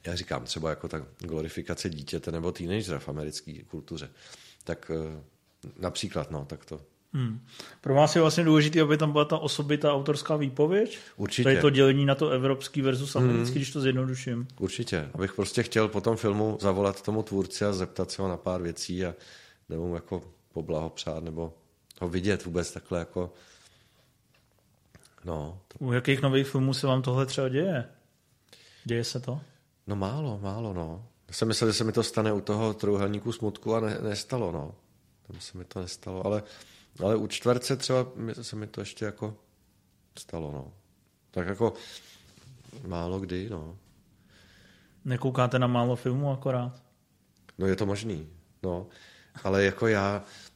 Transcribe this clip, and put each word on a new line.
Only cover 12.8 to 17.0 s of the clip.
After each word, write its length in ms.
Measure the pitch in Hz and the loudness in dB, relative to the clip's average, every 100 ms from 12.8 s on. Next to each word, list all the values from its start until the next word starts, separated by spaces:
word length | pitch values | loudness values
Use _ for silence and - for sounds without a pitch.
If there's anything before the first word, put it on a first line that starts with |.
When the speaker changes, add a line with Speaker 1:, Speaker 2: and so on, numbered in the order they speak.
Speaker 2:
versus 340 | 135 127 139 139 | 2 0 0 2
americký, 360 | 127 117 117 | 4 4 2
Speaker 1:
Hmm. 0 | |
Speaker 2:
když 180 | 135 135 | 0 -2
to 80 | 151 | 0
zjednoduším. 680 | 135 127 131 127 131 120 123 - | 2 2 -2 -4 -4 -4 -6 -4
Speaker 1:
Určitě. 500 | 95 - - 90 73 | -4 -2 -2 -2 -2
Abych 180 | 80 95 | -2 -2
prostě 300 | - 98 - | -2 -2 0
chtěl 260 | 113 113 107 | 2 2 2
po 120 | 104 | 2
tom 160 | 113 110 | 0 2
filmu 420 | 110 104 107 101 | 2 2 0 2
zavolat 420 | 98 95 98 98 | 2 4 2 0